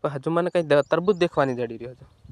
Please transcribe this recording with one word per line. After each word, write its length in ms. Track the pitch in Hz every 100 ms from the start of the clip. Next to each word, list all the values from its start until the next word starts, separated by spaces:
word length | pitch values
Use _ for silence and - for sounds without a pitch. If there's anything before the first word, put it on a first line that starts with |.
પણ 140 | 156
હજુ 160 | 143 147
મને 200 | 165 175
કંઈ 160 | 180 156
દ-, 160 | 143 -
તરબૂચ 260 | 160 180 185
દેખવા 220 | 175 - 139
નહીં 120 | 123
જડી 180 | 117 113
રહ્યો 140 | 120 123
છે. 80 | - _ -